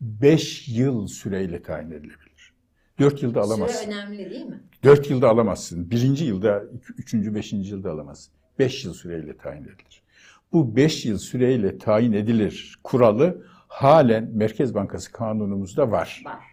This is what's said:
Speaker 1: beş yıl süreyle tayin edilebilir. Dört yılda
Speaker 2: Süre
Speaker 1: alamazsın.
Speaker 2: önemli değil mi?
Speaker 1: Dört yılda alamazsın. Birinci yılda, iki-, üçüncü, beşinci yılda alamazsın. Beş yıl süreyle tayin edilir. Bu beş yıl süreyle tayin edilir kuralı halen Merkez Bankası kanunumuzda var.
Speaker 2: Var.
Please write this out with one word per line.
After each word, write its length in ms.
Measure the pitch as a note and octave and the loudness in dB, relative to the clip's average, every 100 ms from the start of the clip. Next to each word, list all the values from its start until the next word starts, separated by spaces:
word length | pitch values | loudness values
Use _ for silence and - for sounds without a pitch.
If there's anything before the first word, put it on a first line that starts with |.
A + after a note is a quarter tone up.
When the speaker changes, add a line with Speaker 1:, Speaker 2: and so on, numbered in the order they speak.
Speaker 1:
beş 680 | A#2 G#2+ C#3 D#3+ - - - | -12 2 4 4 2 -10 -6
yıl 380 | A2+ C3 A#2+ F#2+ | -2 0 -2 -6
süreyle 560 | - - F#2+ F#2+ E2 | -8 -6 -4 -4 -8
tayin 280 | - D#2+ D#2+ | -10 -12 -12
edilebilir. 340 | D2+ D2+ - _ _ _ _ _ _ _ - | -16 -18 -20 _ _ _ _ _ _ _ 0
Dört 240 | C#3 C#3+ | 0 2
yılda 200 | B2+ A#2+ | -2 -2
Speaker 2:
Süre 100 | G#2 | 0
Speaker 1:
alamazsın. 320 | A2 - - G#3 | -2 -2 -4 -8
Speaker 2:
önemli 400 | G#3 G3+ G#3 F3+ | -10 -12 -14 -14
değil 140 | G#3+ - | -14 -14
mi? 140 | - - _ | -16 -20 _
Speaker 1:
Dört 260 | B2+ C#3+ C#3+ | 6 8 6
yılda 180 | C3 B2 | 2 4
alamazsın. 600 | A2+ A2 F2+ - E2+ F2 | 4 2 -2 -8 -10 -4
Birinci 340 | A#2 B2+ C#3 | 0 2 0
yılda, 380 | D#3+ F#2+ G#2+ G2+ - | -2 0 0 0 -4
iki-, 180 | A#2 - | -16 -18
üçüncü, 420 | - - A2+ G2+ | -18 -6 -4 -2
beşinci 360 | G#2+ G#2 G#2 F#2+ | -6 -6 -8 -8
yılda 200 | G2+ F#2 | -8 -8
alamazsın. 440 | D#2 C#2+ - - _ _ - | -8 -12 -18 -20 _ _ -2
Beş 260 | C3 - | -2 -2
yıl 80 | F#2 | -10
süreyle 420 | E2 F2 E2+ D2+ - | -12 -10 -10 -10 -14
tayin 260 | - - | -14 -14
edilir. 380 | - - _ _ _ _ _ _ _ | -16 -20 _ _ _ _ _ _ _
Bu 240 | E3+ C3 A2 | 2 2 4
beş 280 | D3+ D#3 | 4 2
yıl 140 | - G2 | -4 -4
süreyle 600 | - C3 B2 C3 G2 F#2 | -4 -2 0 2 0 -2
tayin 340 | - G#2+ A#2+ | 0 2 2
edilir 680 | G#2 G#2+ A2+ G2 - - - | 2 2 2 0 -2 -14 -20
kuralı 600 | - C3 A#2+ G#2 E3 F#3 - _ - | -2 4 6 6 2 0 -12 _ -18
halen 600 | - C3+ D#3+ B2+ A2 A2+ | 0 6 6 6 4 0
Merkez 400 | A2 A2 - C#3 | -2 -2 0 -2
Bankası 380 | G2+ G2+ F#2+ - | -2 -4 -6 -12
kanunumuzda 800 | - A2+ A2 G2+ G2+ F#2 C#3+ C3+ | -8 -6 -4 -4 -6 -6 -2 0
var. 320 | F#2+ - - | 0 -4 -10
Speaker 2:
Var. 140 | D3 - - | -16 -16 -18